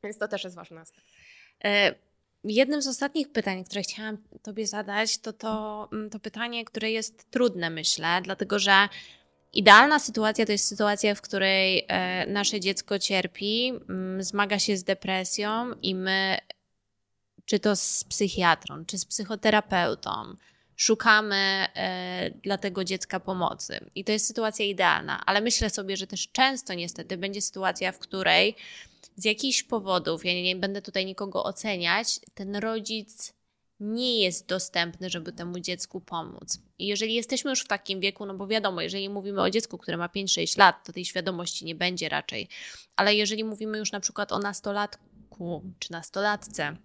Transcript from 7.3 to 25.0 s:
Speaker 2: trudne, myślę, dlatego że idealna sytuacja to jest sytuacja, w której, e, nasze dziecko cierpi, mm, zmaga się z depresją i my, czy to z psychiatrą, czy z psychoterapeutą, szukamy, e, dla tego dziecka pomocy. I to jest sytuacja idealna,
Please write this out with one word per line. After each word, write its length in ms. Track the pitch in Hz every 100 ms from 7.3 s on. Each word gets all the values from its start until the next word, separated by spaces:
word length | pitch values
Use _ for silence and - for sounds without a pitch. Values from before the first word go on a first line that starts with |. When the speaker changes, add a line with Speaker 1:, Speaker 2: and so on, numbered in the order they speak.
Speaker 2:
trudne, 400 | 254 247 185 165
myślę, 500 | 165 156 - 160 175
dlatego 340 | 180 190 196 202
że 300 | 196 196 202 - - - _ _ _
idealna 460 | - 202 208 269 302
sytuacja 480 | 277 220 214 214 220
to 60 |
jest 120 | 208
sytuacja, 500 | - 202 208 208 214
w 60 | 202
której, 640 | - 196 190 190 190 185 -
e, 380 | 185 185 185 -
nasze 340 | 202 202 214
dziecko 380 | 185 196 - 196
cierpi, 760 | - 196 180 - 202 220 247 254 -
mm, 340 | 185 185 185
zmaga 360 | 185 202 202 202
się 180 | 190 196
z 80 |
depresją 880 | 185 190 190 190 185 - 208 220 247 -
i 120 | 185
my, 440 | 185 185 190 190 190 - - _ _ _ _ _ _ _ _
czy 140 | - 208
to 180 | 214 202
z 280 | - -
psychiatrą, 800 | - - 202 - 175 160 - 143
czy 140 | 165 190
z 60 |
psychoterapeutą, 1080 | - - 196 214 220 214 208 185 170 - - 107 107 - _ _ _ -
szukamy, 880 | - 220 233 214 214 196 196 196 190 -
e, 540 | 190 185 180 180 185
dla 280 | - 196 196
tego 260 | 196 185
dziecka 360 | 185 190 - 190
pomocy. 720 | 185 185 170 - - - -
I 100 | -
to 80 | 196
jest 140 | 214 -
sytuacja 380 | 226 220 214
idealna, 640 | 208 190 180 156